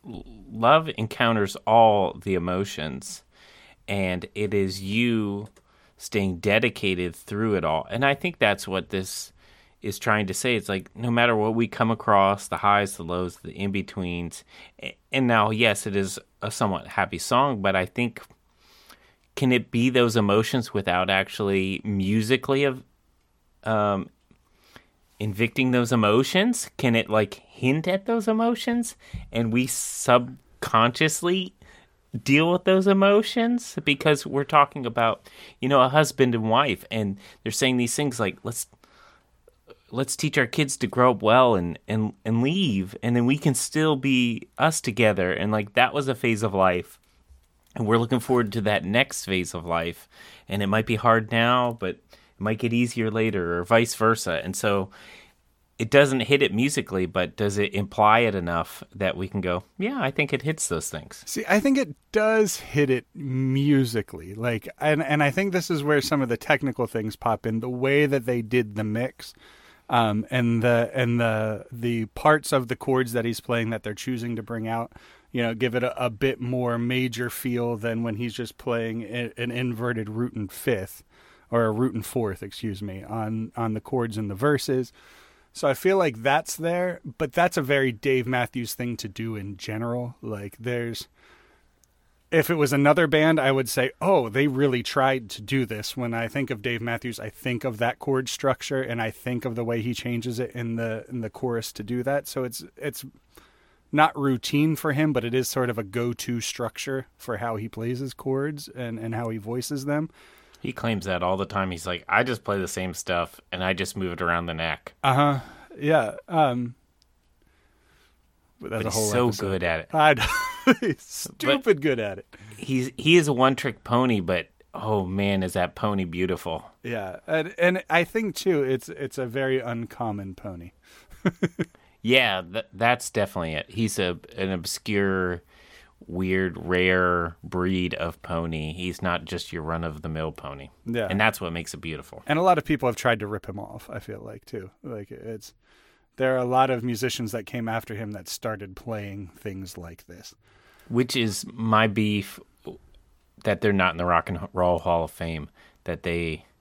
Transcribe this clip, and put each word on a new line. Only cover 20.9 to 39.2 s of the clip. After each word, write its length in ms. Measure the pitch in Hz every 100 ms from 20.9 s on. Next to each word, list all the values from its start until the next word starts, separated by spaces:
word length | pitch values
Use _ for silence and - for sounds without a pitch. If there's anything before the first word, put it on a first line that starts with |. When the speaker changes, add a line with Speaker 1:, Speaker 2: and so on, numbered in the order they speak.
| 90 92
Speaker 1:
actually 680 | 95 95 - 101 98 95 95
musically 800 | 107 101 95 110 107 131 127 135
of, 180 | 139 131 - _ _ _ _ _ _ _
um, 460 | - 110 104 98 - _ _ _ _ _ _ - _ _ _ _
invicting 520 | 107 98 117 - 127
those 220 | 123 120
emotions? 800 | 120 104 110 135 185 220 233 - -
Can 180 | 131 113
it, 120 | -
like, 240 | 107 104
hint 520 | - _ - 127 147 160
at 200 | 190 196
those 200 | 233 214
emotions 720 | 220 233 233 - 240 233 - - - -
and 220 | 113 117
we 140 | 117 127 - - - - 123 123 131 _ _
subconsciously 920 | - 113 117 123 160 156 175 185 185 _ - - _ _ _ -
deal 260 | - 143 165
with 120 | 180
those 220 | 185 190 190
emotions? 880 | 196 196 202 214 - 233 240 - -
Because 420 | 156 143 156 147 -
we're 180 | 139
talking 400 | 143 151 143 147 120
about, 420 | 120 113 107 - - - -
you 80 | 127
know, 120 | 139
a 60 | 127
husband 460 | 147 151 - 127
and 160 | 117 110
wife, 340 | 113 143 95 -
and 260 | 110 104 98 - -
they're 100 | 110
saying 240 | - 131 127
these 180 | 120
things 240 | - 147 117
like, 180 | 104 85
"Let's, 240 | - 120 - _ _ _ - _